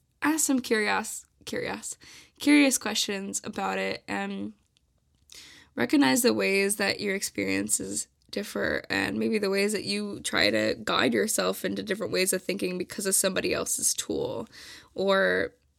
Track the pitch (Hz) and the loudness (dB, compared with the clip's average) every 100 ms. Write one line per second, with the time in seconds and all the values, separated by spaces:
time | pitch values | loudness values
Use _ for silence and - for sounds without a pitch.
0 | _ _ 294 320 - 262 - 220 208 196 | _ _ 0 2 2 2 2 0 2 0
1 | 220 - - _ - 208 - 208 - - | -2 -10 -14 _ -8 -6 -6 -6 -10 -14
2 | - - - - 285 294 277 - 214 214 | -18 -20 -20 -2 6 6 6 4 0 -2
3 | - 196 196 196 - 208 190 190 190 - | -2 -4 -6 -8 -8 -4 -2 -2 -2 -6
4 | - 196 196 196 208 - _ _ _ _ | -6 -6 -4 -6 -8 -12 _ _ _ _
5 | _ _ _ - - - - - 247 302 | _ _ _ -20 -20 -20 -10 -4 2 4
6 | 269 262 233 214 190 196 196 202 196 - | 6 4 4 4 2 2 2 0 0 0
7 | 202 196 - - 190 190 214 - 190 - | -2 -2 -4 -2 0 0 0 -2 -2 -6
8 | - _ _ 202 208 202 - 73 - - | -8 _ _ -8 -6 -4 -2 -2 -2 0
9 | - 214 220 220 196 196 202 214 - 202 | 0 0 0 0 2 2 2 0 -2 -4
10 | 208 202 - - 104 107 110 - - 175 | -4 -6 -2 2 4 4 2 0 0 2
11 | 131 226 214 - 185 190 185 196 208 196 | 2 2 2 0 -2 -2 -4 -4 -4 -4
12 | 180 185 185 185 - 185 180 180 180 - | -2 0 0 0 -2 -4 -4 -4 -6 -6
13 | 196 - 190 185 - - - - - - | 0 2 2 0 0 -2 -2 0 0 0
14 | - - - - 226 - - - - - | -2 -2 -2 -4 -10 -14 -20 -20 -12 -2
15 | 196 190 185 185 - - _ | 2 4 4 2 -2 -6 _